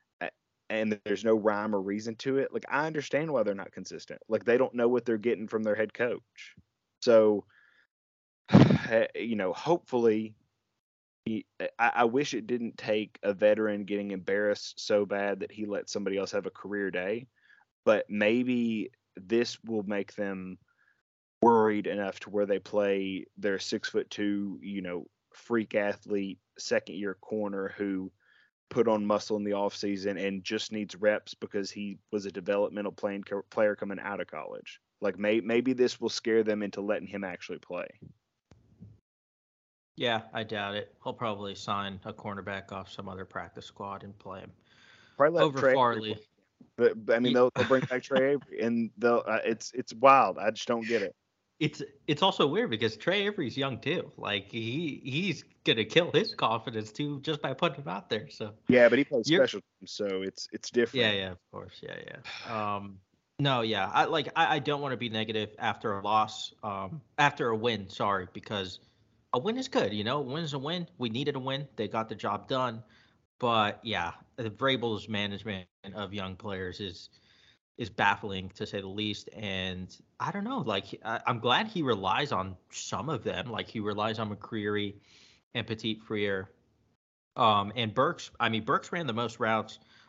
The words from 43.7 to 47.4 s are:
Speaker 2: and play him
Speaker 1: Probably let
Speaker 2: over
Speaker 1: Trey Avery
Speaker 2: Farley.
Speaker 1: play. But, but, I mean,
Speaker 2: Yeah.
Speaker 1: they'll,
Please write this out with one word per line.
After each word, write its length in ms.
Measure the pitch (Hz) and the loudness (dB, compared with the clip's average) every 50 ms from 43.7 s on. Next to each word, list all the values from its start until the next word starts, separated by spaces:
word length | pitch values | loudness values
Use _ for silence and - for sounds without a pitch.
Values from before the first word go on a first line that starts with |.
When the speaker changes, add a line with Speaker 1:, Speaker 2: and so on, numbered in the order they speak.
| - - 101 101 98 95 98 | -16 -14 -12 -12 -12 -12 -14
Speaker 2:
and 140 | 101 104 | -18 -20
play 220 | - - 98 92 95 | -16 -16 -14 -14 -14
him 120 | 90 92 - _ _ _ _ _ _ - - - - _ _ | -16 -18 -20 _ _ _ _ _ _ -20 -20 -20 -20 _ _
Speaker 1:
Probably 180 | - 143 160 170 | 4 4 6 6
let 80 | 165 156 | 6 4
Speaker 2:
over 140 | 156 135 135 | 4 4 4
Speaker 1:
Trey 120 | 139 131 | 4 6
Avery 40 | 131 | 6
Speaker 2:
Farley. 380 | 135 123 120 113 110 110 107 107 | 6 6 4 4 0 -4 -6 -6
Speaker 1:
play. 100 | 107 - _ _ _ _ _ _ _ - _ _ | -8 -10 _ _ _ _ _ _ _ -20 _ _
But, 280 | - 120 117 - 113 104 | 4 4 4 4 2 2
but, 100 | 117 113 | 2 2
I 40 | 117 | 4
mean, 140 | 123 123 120 | 4 4 6
Speaker 2:
Yeah. 60 | |
Speaker 1:
they'll, 120 | 123 | 6